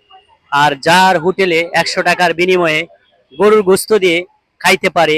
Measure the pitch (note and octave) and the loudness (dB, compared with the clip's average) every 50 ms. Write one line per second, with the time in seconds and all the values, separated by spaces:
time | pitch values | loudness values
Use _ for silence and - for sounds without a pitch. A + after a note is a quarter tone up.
0 | _ _ - - _ _ _ _ _ - C#3+ C#3+ D3 D3+ C#3+ C3+ - D#3+ E3+ F#3 | _ _ -20 -20 _ _ _ _ _ -4 -2 0 0 0 0 -2 0 0 2 4
1 | F#3 F#3+ F#3 D#3+ D3+ F#3 F#3 - F#3+ F3+ E3 E3 E3+ E3+ - E3 E3 - - F#3+ | 4 2 2 0 -2 -2 -2 -2 -2 0 0 -2 -2 -2 -2 -4 -4 -4 -4 -4
2 | F3 F3+ E3+ D#3+ F3+ E3+ D#3+ E3 F3+ F#3 F#3 F3+ F3 D#3+ D#3 D#3 E3+ - _ _ | -2 -2 0 0 0 -2 0 -2 0 0 0 0 0 0 -2 -4 -6 -8 _ _
3 | _ _ _ _ _ _ - D3 G3 G#3+ G#3+ G#3+ G3+ F3+ F#3+ - - - A3 G#3 | _ _ _ _ _ _ -6 0 0 2 2 2 2 2 0 0 0 0 -2 0
4 | F#3 F3+ E3 F3 F3+ - _ _ _ _ _ - - F3+ F#3+ F#3+ - F#3 D3 F3 | 2 0 0 -2 -4 -8 _ _ _ _ _ -4 -2 -2 -2 0 -2 -2 0 0
5 | D#3+ D3+ D3+ | 0 0 0